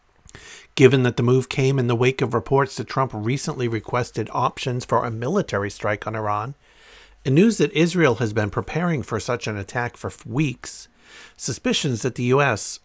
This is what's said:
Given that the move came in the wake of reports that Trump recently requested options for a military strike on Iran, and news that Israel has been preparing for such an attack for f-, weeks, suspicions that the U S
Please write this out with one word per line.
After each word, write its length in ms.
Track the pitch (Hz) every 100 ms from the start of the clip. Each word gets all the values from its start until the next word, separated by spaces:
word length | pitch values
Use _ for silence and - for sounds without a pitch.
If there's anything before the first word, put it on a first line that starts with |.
| _ _ - - - - - -
Given 280 | 131 135
that 140 | 123 -
the 60 |
move 260 | 120 131 127
came 300 | - 135 139
in 80 | 120
the 80 | 117
wake 260 | 127 135
of 120 | 120
reports 420 | 113 - 135 135 -
that 120 | 117
Trump 240 | - 131
recently 540 | 110 104 135 - 143 120
requested 600 | 113 - 123 120 - 110
options 540 | 143 127 - - 123 -
for 180 | 117
a 80 | 120
military 580 | 113 120 196 - 101 101
strike 360 | - 107 104 -
on 100 | 110
Iran, 380 | 107 104 113 139 _ _ - - - _ -
and 100 | 135
news 220 | 220 220
that 160 | 151
Israel 420 | 151 170 170 156 110
has 160 | 117
been 180 | 107 107
preparing 540 | - 110 156 175 160
for 160 | - 110
such 260 | - 123 -
an 120 | 104
attack 400 | 98 123 120 -
for 100 | 104
f-, 180 | - -
weeks, 640 | 113 156 120 - - - _ - - - -
suspicions 640 | - 123 247 233 151 117
that 140 | 135 -
the 80 |
U 180 | 123 135
S 380 | 143 110 - -